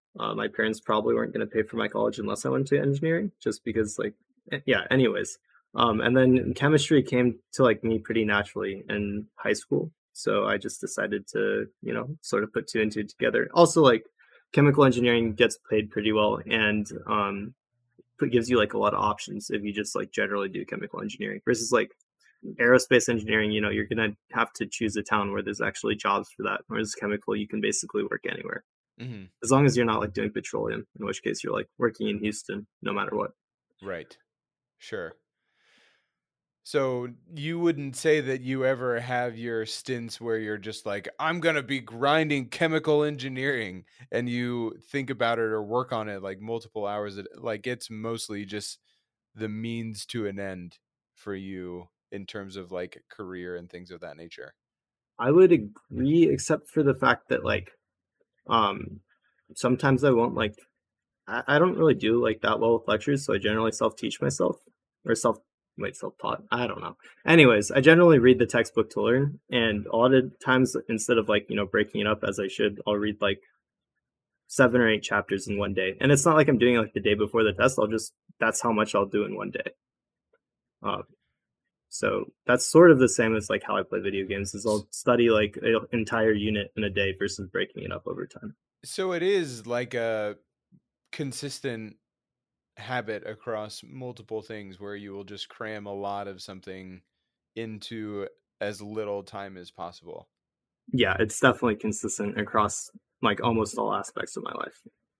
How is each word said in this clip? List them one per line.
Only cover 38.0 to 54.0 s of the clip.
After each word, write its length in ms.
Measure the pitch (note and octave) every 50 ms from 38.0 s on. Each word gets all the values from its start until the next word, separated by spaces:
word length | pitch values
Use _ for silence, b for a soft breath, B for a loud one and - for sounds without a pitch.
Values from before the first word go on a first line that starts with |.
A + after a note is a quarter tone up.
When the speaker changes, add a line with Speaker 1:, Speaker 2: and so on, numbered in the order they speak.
| - D#3+ D#3 D#3
Speaker 2:
that 200 | C#3 B2+ C3 C3
you 240 | B2+ B2+ C3 C3 C3
ever 340 | C3 C3+ B2 B2+ B2+ A#2+ A#2
have 380 | A#2+ B2 B2+ B2 B2 B2 A#2 A2+
your 300 | A#2 A#2+ A#2 A2+ A2 G#2+
stints 520 | - - - - C3 A#2+ A#2 A#2 - -
where 200 | A2+ A#2 A2+ A2
you're 180 | A2 G#2 G#2+ G#2+
just 260 | G2 A2 G#2+ - -
like, 220 | G#2+ G2+ G2+ F#2+ - - -
"I'm 200 | C#3+ D#3+ E3 F3
gonna 220 | D#3 E3 D#3+ D3
be 180 | C3+ A2 C#3 C3+
grinding 720 | A#2+ - A#2 A#2 B2 C#3 D3 D#3+ D#3+ D#3 D3 C#3 C3 A#2
chemical 540 | - - E3+ D#3+ D#3+ D#3+ D#3 D#3+ D3+ D3 D3+
engineering," 800 | D3+ D3 C3+ B2+ C3+ C3 B2+ C3 C#3 C#3+ B2 A2 G2 F2+ F#2 F2+ b b b B2+ b
and 160 | b A#2 A#2+ B2
you 480 | A#2+ A#2+ B2 B2 B2 A#2+ A#2 A2+ - -
think 300 | - - - C#3+ C3+ B2
about 260 | C#3 G#2+ B2 A#2 A#2 A#2
it 60 | A2+
or 180 | A2 A2 A2
work 320 | G#2+ G#2 A2 B2 B2+ B2 B2+
on 160 | A2+ A2 G#2+
it, 140 | G2+ G2 F#2
like, 160 | G2 G2 G2
multiple 480 | G#2 A2 A#2 A#2 A2+ A2 - A2 G#2 G2+
hours 300 | G#2 G#2 G#2 G#2 G2 G2+
a 60 | G2
d-, 60 | - -
like, 320 | - A#2+ A#2+ A2 G#2+ G#2 B2+
it's 240 | B2 A#2+ - -
mostly 540 | A2+ G#2+ A2 A2+ A#2 A2+ - - G#2+ G2+ G#2
just 340 | F#2+ G2+ G#2+ G2+ - - - _ _ _ _ _ _ _ _ _ _ _
the 120 | G#2+ G#2+ A2
means 580 | G#2+ A2 A2+ A#2 A#2 A#2 A2+ A2+ A2 G#2 - -
to 180 | - A#2+ A2
an 140 | G2+ G2 G2
end 400 | G2+ G2 F#2+ F2+ F2 F2 - _ _ _ _ _ _ _ _
for 220 | _ - G#2 G2+
you 540 | F#2+ G2 F#2+ F#2+ F#2 F2+ F2+ F2 F2 F2 F2 _ _ _ _
in 140 | - G2+ G2
terms 300 | - - A2 G2 G2 F#2
of, 160 | G2 F#2 F2
like, 320 | F#2+ F2+ F#2 F2+ - - - -
career 460 | - - G#2+ F2+ F#2 F2+ F2 F2+ F2+
and 140 | F2 F2 F2
things 220 | - F2+ F2+ F2
of 80 | F2+ E2